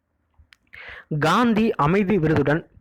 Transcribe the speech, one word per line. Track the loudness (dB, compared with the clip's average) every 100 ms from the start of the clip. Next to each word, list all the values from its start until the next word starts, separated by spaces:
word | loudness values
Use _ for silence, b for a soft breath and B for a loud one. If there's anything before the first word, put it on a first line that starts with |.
| _ _ _ _ _ _ _ B B B B -2
காந்தி | 0 2 2 2 0 0
அமைதி | 0 0 0 0
விருதுடன் | 2 2 2 -2 -4 -6